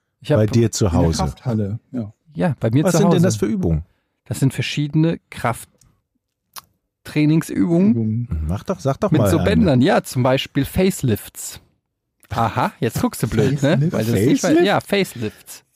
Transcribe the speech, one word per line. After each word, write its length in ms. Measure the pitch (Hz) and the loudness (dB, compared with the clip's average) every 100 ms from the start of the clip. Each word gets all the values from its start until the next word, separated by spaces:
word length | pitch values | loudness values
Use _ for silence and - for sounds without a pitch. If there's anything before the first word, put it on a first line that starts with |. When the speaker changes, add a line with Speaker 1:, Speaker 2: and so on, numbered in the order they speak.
| _ _ | _ _
Speaker 1:
Ich 120 | - | 0
hab 60 | 117 | 2
Speaker 2:
Bei 80 | 107 | 4
dir 260 | 113 113 | 4 2
zu 140 | - 104 | 2 0
Speaker 3:
In 40 | |
der 80 | 82 | 2
Speaker 2:
Hause? 180 | 82 76 | 2 0
Speaker 3:
Krafthalle, 600 | 71 - 127 110 98 113 _ | -2 -4 -4 -4 -4 -6 _
ja. 200 | 123 104 _ _ | -10 -10 _ _
Speaker 1:
Ja, 200 | 151 175 - | -4 -2 -2
bei 100 | 113 | 0
mir 140 | 131 | 2
Speaker 2:
Was 80 | 175 | 2
Speaker 1:
zu 60 | - | 2
Speaker 2:
sind 80 | 175 | 4
Speaker 1:
Hause. 80 | 165 | 4
Speaker 2:
denn 60 | |
das 140 | 180 110 | 2 2
für 100 | 196 | -2
Übungen? 380 | 208 87 78 - _ _ _ | 0 0 -2 -4 _ _ _
Speaker 1:
Das 160 | - - | -10 -2
sind 120 | 135 | 0
verschiedene 640 | - - - 147 156 160 160 _ - 120 117 - _ _ _ _ _ _ _ _ - _ _ _ _ | 0 -6 -4 -2 0 0 -2 _ -6 -4 -4 -12 _ _ _ _ _ _ _ _ -20 _ _ _ _
Krafttrainingsübungen. 840 | - 151 151 160 - - 185 170 208 | -6 0 2 2 0 -2 0 2 2
Speaker 3:
Übungen. 540 | 117 110 113 120 78 76 | 2 -2 -4 -4 -6 -4
Speaker 2:
Mach 160 | 98 | -6
doch, 160 | - 180 | -6 -4
sag 180 | 135 135 | -4 -2
doch 100 | 202 | 0
Speaker 1:
Mit 100 | 151 | 2
Speaker 2:
mal 100 | 104 | 2
Speaker 1:
so 80 | 160 | 2
Speaker 2:
eine. 100 | 196 | 2
Speaker 1:
Bändern, 320 | 233 185 123 | 2 4 4
ja, 200 | 160 220 | 4 2
zum 200 | - 127 | -2 -2
Beispiel 420 | 127 131 - 143 | 0 0 -2 -4
Facelifts. 960 | 131 190 190 - 127 104 - - - - _ _ _ _ _ _ - | -2 0 0 0 -2 -2 -4 -16 -16 -16 _ _ _ _ _ _ -8
Aha, 420 | 120 113 127 170 - | -4 -2 -2 -4 -2
jetzt 200 | 113 - | -4 -2
guckst 220 | 240 - | -4 -4
du 60 | 113 | -4
blöd, 340 | 107 117 139 | 0 0 0
ne? 160 | 139 139 | 0 2
Speaker 3:
Facelift? 140 | 160 | 0
Speaker 1:
Weil 120 | 110 | 0
du 80 | 113 | 0
das 80 | 101 | 2
nicht 200 | 110 - | 2 2
Speaker 2:
Facelift? 180 | - 320 | 2 2
Speaker 1:
weißt. 60 | 359 | 2
Ja, 140 | 151 | 0
Facelifts. 840 | - 202 - 117 107 - - - _ | 0 -2 -2 -6 -10 -10 -20 -20 _